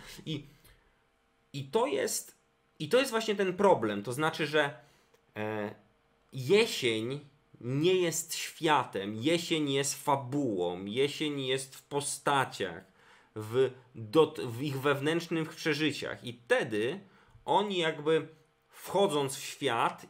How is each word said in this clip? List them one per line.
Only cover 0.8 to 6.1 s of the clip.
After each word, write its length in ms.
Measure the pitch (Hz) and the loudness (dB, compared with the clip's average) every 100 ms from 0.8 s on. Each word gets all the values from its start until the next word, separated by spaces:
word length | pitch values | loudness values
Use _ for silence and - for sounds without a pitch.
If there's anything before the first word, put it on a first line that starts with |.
| _ _ _ _ _ _ _ | _ _ _ _ _ _ _
i 100 | 139 | -12
to 220 | 135 226 269 | -4 0 0
jest, 520 | - 101 - - _ _ _ _ _ | 0 -2 -4 -8 _ _ _ _ _
i 100 | 156 | 2
to 100 | 240 | 4
jest 120 | 269 | 4
właśnie 240 | 220 220 202 | 0 0 0
ten 180 | 190 | 0
problem, 500 | 180 202 151 113 101 | 4 6 6 4 -2
to 100 | 104 | -4
znaczy, 340 | 123 156 160 147 | 0 0 0 2
że, 320 | 151 143 139 - _ _ _ _ 104 | 2 2 -2 -18 _ _ _ _ -6
e, 380 | 107 107 104 107 _ _ _ | -4 -4 -6 -10 _ _ _